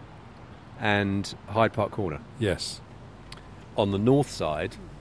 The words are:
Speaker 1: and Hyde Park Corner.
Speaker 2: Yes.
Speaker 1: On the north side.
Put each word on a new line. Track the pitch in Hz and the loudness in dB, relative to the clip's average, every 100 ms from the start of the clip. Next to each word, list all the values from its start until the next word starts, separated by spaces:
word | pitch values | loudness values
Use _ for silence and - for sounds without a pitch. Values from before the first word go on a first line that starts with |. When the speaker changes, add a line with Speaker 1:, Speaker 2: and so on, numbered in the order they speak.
| - - - - - - - - | -18 -18 -18 -18 -18 -18 -16 -2
Speaker 1:
and | 110 101 98 98 98 - - | 4 4 4 2 -2 -6 -2
Hyde | 104 110 | 4 4
Park | - 101 | 4 0
Corner. | - 92 73 - - | 0 -2 -4 -8 -2
Speaker 2:
Yes. | 107 85 - - - - - - - - - - - - | 2 2 -2 -10 -14 -18 -18 -18 -16 -16 -16 -16 -6 0
Speaker 1:
On | 101 | 2
the | 98 | 4
north | 110 139 139 | 6 6 4
side. | - 80 76 90 - - - | 0 -2 0 -2 -6 -12 -6